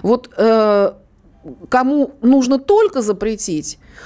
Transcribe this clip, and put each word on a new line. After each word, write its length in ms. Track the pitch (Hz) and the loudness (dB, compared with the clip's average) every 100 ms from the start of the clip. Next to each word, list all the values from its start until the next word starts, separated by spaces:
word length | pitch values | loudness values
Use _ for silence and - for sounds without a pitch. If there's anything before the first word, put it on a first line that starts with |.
Вот, 260 | 185 240 - - | -2 -2 -4 -2
э, 540 | 214 226 214 208 202 - _ _ _ _ 165 127 170 | 0 2 2 2 0 -4 _ _ _ _ -20 -20 -4
кому 420 | 247 254 294 285 - | -2 0 0 -2 0
нужно 380 | 233 269 254 269 | 2 2 2 -2
только 420 | 269 403 427 269 | 2 2 2 0
запретить, 760 | 208 202 226 214 - 156 151 - _ - | -4 -4 -4 -6 -6 -8 -8 -16 _ -20